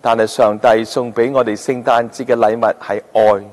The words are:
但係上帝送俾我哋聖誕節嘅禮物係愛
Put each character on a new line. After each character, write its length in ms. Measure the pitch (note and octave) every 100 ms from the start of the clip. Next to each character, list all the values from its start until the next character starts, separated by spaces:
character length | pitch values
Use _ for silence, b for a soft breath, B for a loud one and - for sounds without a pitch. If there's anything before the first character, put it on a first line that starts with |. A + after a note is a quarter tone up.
但 160 | A#2+ A2+
係 100 | A2
上 320 | - B2+ G#2+
帝 260 | B2 A2
送 280 | A2+ - A#2+
俾 200 | G#2+ A#2
我 120 | C3+
哋 120 | A#2+ G#2
聖 260 | - B2+
誕 260 | A#2+ A#2+ A#2+
節 140 | -
嘅 120 | B2+ A#2+
禮 200 | A2 A2+
物 180 | A2+ -
係 200 | - G#2 -
愛 320 | A2+ G#2+ G#2 G2+